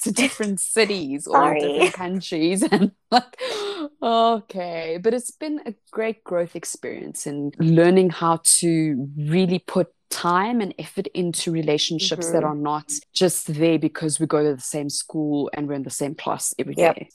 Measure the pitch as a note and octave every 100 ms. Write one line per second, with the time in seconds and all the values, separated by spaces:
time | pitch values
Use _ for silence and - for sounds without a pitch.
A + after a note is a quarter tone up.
0 | A3+ G#3 C4 - G#3 F#3+ - A3 G3+ G3
1 | C#3 C#3+ - - D3 D4+ - C#4+ A4 -
2 | F3 F#3+ - E3 E3 G3 D4+ F4+ G3 -
3 | - A#3+ - - B4+ G#4+ G4+ G4 D4 -
4 | A#3+ A3+ A3+ A3+ - F#3+ F3 E3 E3 E3+
5 | A3+ B3 - - D4+ D4+ - G#3 _ -
6 | A3 A3 - F3 E3+ E3+ - - A#2+ -
7 | - - - C#3+ C#3+ - D#3+ E3 F3 F#3+
8 | F#3 - E3+ E3 - - E3+ D#3+ D#3 C3
9 | C#3+ D3 D3 F3 F3+ F3+ - F#3+ E3+ _
10 | - - F3 F3+ G#3+ A#3+ F#3+ - D#3+ -
11 | - - F3 D#3+ F3 E3 D#3 D3 - D#3+
12 | - D#3+ E3+ E3 D3+ D3 D3 D3+ - -
13 | _ - F#3 - - D3 E3 D#3 D#3 -
14 | D#3 D3 D#3+ D3+ D3+ C3+ - D3+ C#3+ -
15 | - D#3+ D3+ D3 C#3 - D3 C#3+ B2+ -
16 | C#3 D#3+ - - - - C#3 C#3 E3+ -
17 | -